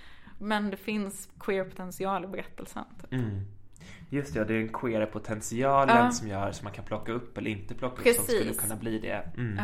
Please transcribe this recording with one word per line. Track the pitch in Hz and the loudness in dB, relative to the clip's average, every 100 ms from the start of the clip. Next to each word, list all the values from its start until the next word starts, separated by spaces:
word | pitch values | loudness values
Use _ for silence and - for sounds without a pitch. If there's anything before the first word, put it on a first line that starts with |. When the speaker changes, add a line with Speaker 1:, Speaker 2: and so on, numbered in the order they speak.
| - - - - | -14 -16 -14 -8
Speaker 1:
Men | 202 214 208 | 0 2 2
det | 190 | -2
finns | - 214 196 - - - | -2 -2 -2 -4 -12 -8
queer | - 190 | 0 0
potential | 190 - 185 175 190 190 | 0 -4 -10 -2 0 0
i | 180 | -2
berättelsen, | 196 - - - - - - | -6 -8 -10 -10 -8 -10 -12
typ. | - | -4
Speaker 2:
Mm. | 127 113 98 98 - - - - - - | -2 0 -2 -6 -10 -16 -16 -16 -16 -4
Just | 139 139 | -4 -2
det, | 113 107 | 0 2
det | |
är | 113 | 2
den | 110 | 2
queera | - 127 110 107 | 0 0 2 2
potentialen | 107 110 107 - 113 135 139 139 233 | -2 -4 -4 -2 0 4 6 8 8
Speaker 1:
Ja. | 240 | 8
Speaker 2:
som | 240 110 | 4 -2
gör | 98 98 | -2 -2
så | 95 | -2
man | 104 | -8
kan | - - | -8 -4
plocka | 107 - | -4 -2
upp | 117 - - | -2 -4 -4
eller | 110 | -2
inte | 104 - - | -2 -4 -4
plocka | 127 - | -4 4
upp | |
Speaker 1:
Precis. | 247 240 - | 6 6 4
Speaker 2:
som | 226 | 2
skulle | 214 | 2
kunna | 220 - 220 | 0 -2 -2
bli | 117 110 | -2 -2
det. | 98 98 90 - | -2 -4 -4 -2
Mm. | 120 107 | -2 0